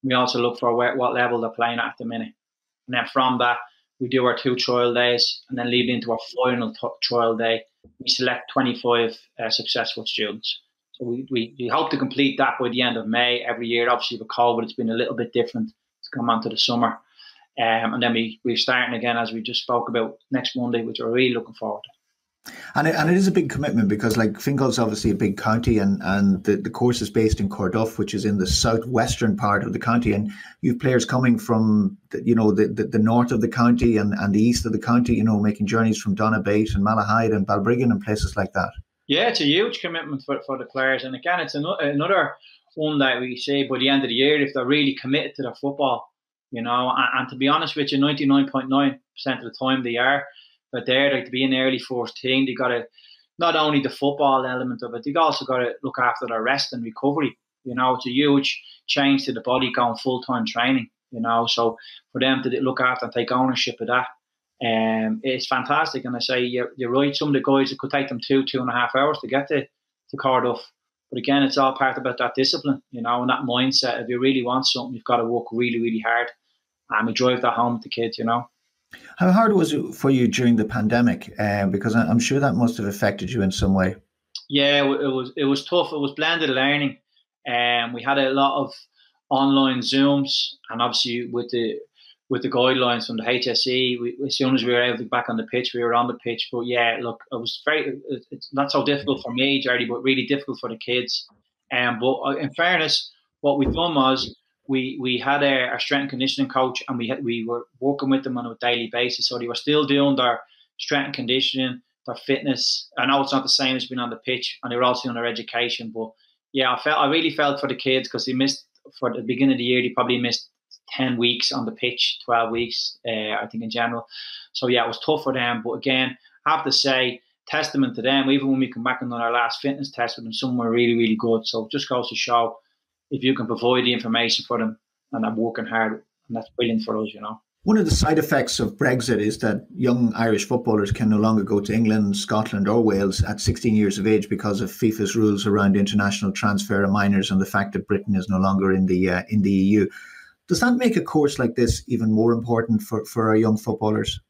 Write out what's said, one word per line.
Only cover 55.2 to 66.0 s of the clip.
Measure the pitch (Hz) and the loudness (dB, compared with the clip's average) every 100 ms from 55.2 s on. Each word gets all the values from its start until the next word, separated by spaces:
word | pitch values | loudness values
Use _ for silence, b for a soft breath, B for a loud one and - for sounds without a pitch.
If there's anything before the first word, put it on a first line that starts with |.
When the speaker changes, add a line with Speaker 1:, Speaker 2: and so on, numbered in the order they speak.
| 160 - | 0 0
Speaker 1:
gotta | 135 127 120 - | -2 0 0 -4
look | 135 127 | -8 0
after | 123 113 123 | 0 0 -4
their | 113 | -2
rest | 113 139 - | 0 0 -2
and | 127 | -6
recovery. | 117 110 139 147 139 - _ _ | -10 -2 -2 0 -2 -4 _ _
You | 131 123 | -10 -2
know, | 127 | 0
it's | 123 131 | 0 -2
a | |
huge | 127 147 143 135 - B B - | 0 4 4 2 -6 B B -4
change | - 139 139 135 | 2 4 4 0
to | |
the | 117 | -4
body | 117 127 127 | 0 0 0
going | 113 123 113 | 0 0 0
full-time | 135 127 - 123 110 | -2 -2 -2 -2 -2
training, | 117 123 135 113 _ _ | 0 2 2 -2 _ _
you | 120 | -6
know, | 117 117 120 | 0 2 2
so | - 117 113 B B _ | 2 0 0 B B _
for | - | -2
them | 131 131 | 0 2
to | 127 123 | 0 -2
look | 135 131 | -2 0
after | 127 127 | 0 0
and | 117 | -4
take | 120 117 | -4 0
ownership | 127 131 123 - 117 | 2 2 0 -2 -4
of | 113 | -2
that, | 123 123 - _ _ _ _ 120 | 0 -2 -10 _ _ _ _ -2
um, | 113 113 110 110 110 | 0 2 0 -2 -2
it's | 135 127 - | -2 -4 -2
fantastic. | 127 123 147 160 139 | -4 0 0 0 -4